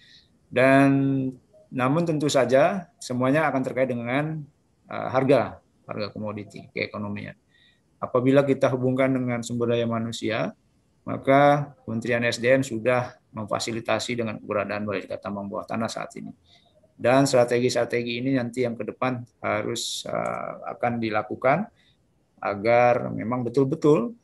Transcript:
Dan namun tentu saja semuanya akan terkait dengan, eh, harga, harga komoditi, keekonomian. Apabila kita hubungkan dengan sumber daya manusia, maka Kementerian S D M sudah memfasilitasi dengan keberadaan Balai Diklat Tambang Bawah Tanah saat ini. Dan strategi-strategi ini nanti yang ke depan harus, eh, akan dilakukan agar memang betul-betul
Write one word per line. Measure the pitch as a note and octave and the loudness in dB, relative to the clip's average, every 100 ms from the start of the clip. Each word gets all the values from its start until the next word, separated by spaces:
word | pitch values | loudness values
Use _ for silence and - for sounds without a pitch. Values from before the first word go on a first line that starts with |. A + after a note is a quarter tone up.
| _ - _ _ _ | _ -20 _ _ _
Dan | A#2+ C3 C3+ C#3 C#3 C#3 C3+ C3 C3 _ - - | 2 6 6 6 4 2 0 -2 -8 _ -20 -10
namun | C3 B2+ D#3 E3+ | -2 0 0 0
tentu | D3+ D3 | 0 2
saja | C#3 A#2+ C3 E3 G3 - - | 2 4 6 4 2 -8 -14
semuanya | - B2 C3 D3 D3+ | -8 -2 0 2 0
akan | C3+ B2+ | 0 -2
terkait | A#2+ C3 | -2 -2
dengan, | A#2+ A#2 C3+ D#3 D#3+ C#3+ _ _ _ - | -2 -4 -2 -2 -6 -12 _ _ _ -14
eh, | A2 A2 | -8 -2
harga, | B2+ C3+ C3 G2+ F#2+ _ _ - | 0 4 4 2 -8 _ _ -12
harga | - G2+ | -8 -8
komoditi, | - G#2+ G#2 G2+ G#2+ - | -8 -10 -10 -12 -16 -12
keekonomian. | - G#2 G2+ G#2 G2+ G2+ - _ _ _ _ _ - | -8 -8 -8 -8 -10 -12 -16 _ _ _ _ _ -12
Apabila | - B2+ B2+ C#3 | -4 0 4 4
kita | C3+ C3 C3 | 4 2 2
hubungkan | B2+ B2+ B2+ C3+ C3 | 2 0 0 0 0
dengan | B2 A#2+ A2+ | -2 -4 -4
sumber | A#2+ A#2 | -4 0
daya | A#2 A#2 | 0 0
manusia, | A2+ A#2 A#2 A2 A2+ E3 - _ _ _ _ - | -2 -4 -6 -4 -2 -4 -8 _ _ _ _ -10
maka | A#2 C3+ C#3 C#3+ D3 C#3+ - - | -4 4 6 6 4 0 -10 -8
Kementerian | A2+ A2+ A#2 A#2+ | -6 -2 0 0
S | A2+ | 0
D | A#2+ | 4
M | C3+ | 4
sudah | C3 A2+ A#2 B2 A#2+ - _ | 2 -2 0 0 -2 -10 _
memfasilitasi | A2 G#2 A2+ - A2+ A2+ A2 - A#2+ | -10 -6 -4 -4 -6 -2 -2 -2 -4
dengan | A2+ G#2 | -4 -6
keberadaan | - G#2 G2+ G#2 G#2 | -4 -4 -2 -4 -4
Balai | F#2+ - | -6 -6
Diklat | - | -10
Tambang | G2 G2+ G2+ | -8 -8 -8
Bawah | F#2+ F2+ | -8 -6
Tanah | A2+ A2+ | -6 -4
saat | - - - | -6 -10 -12
ini. | D2+ - _ _ _ _ _ | -16 -16 _ _ _ _ _
Dan | - A#2+ C3 C#3 | -2 4 4 6
strategi-strategi | B2 A#2+ A#2+ B2 A#2+ A#2+ A#2+ A#2+ A#2+ | 4 4 2 2 0 0 -2 -4 -4
ini | C3 C3+ | -2 -2
nanti | A#2+ B2+ A#2+ | -2 -2 -4
yang | A2+ | -4
ke | G#2+ | -8
depan | - C3 B2 A#2+ _ | -4 -4 -4 -8 _
harus, | G2+ G#2 A2+ A#2 - - - | -2 -2 -2 -4 -6 -8 -4
eh, | A1+ A#1 A#1+ - - - | -4 -2 -4 -8 -10 -10
akan | - A#2+ A#2 | -4 -2 0
dilakukan | A2+ G#2+ - A2 B2+ D#3 A3 _ _ _ _ _ _ - | -2 -2 -4 0 2 2 -2 _ _ _ _ _ _ -8
agar | G2+ G2+ A2 A#2+ B2 A#2+ B2+ | -6 -2 2 4 6 4 -2
memang | A2+ G#2+ B2 A#2 | -6 -4 -4 -2
betul-betul | C#3 C3+ C#3 D3+ D#3+ A#3 - | 0 0 2 4 4 2 -8